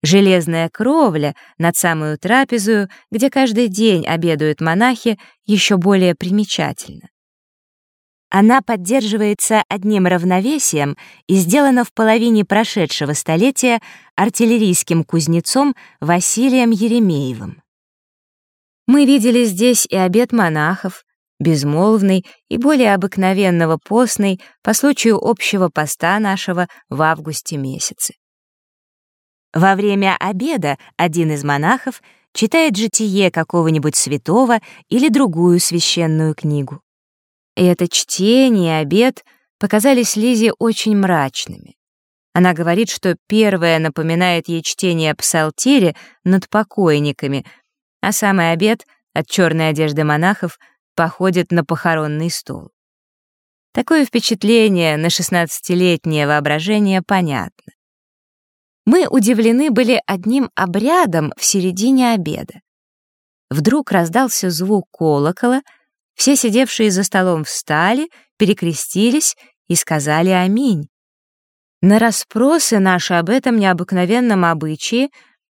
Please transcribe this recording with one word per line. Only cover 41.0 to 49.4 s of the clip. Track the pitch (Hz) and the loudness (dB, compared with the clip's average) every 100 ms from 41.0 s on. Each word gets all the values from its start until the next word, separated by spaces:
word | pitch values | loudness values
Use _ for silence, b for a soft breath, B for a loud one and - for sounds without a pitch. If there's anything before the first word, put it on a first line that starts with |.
| 196 170 135 - - - - _ _ _ _ _ _ | 2 0 -2 -6 -12 -14 -20 _ _ _ _ _ _
Она | 180 180 | 2 2
говорит, | 160 170 175 233 | 2 -2 0 -2
что | - 190 170 _ | -4 -4 -4 _
первое | 214 214 190 170 160 | 0 2 2 0 0
напоминает | 160 147 160 165 180 170 160 | -2 -4 -4 0 0 -2 -4
ей | 165 | -8
чтение | 160 - 185 165 156 147 | -6 -4 -2 0 -2 -2
псалтири | - 170 156 - 247 285 180 B B B 180 | -2 -2 -2 -2 2 4 2 B B B 0
над | 190 - | 0 0
покойниками, | 208 214 - 175 147 147 139 143 139 b b _ _ _ _ | -4 -4 -2 0 2 -2 -4 -6 -6 b b _ _ _ _
а | - | -6
самый | - 208 190 165 | -2 0 2 0
обед | 165 208 226 _ _ _ | 0 0 -2 _ _ _
от | - 156 | -8 -4
чёрной | - | 0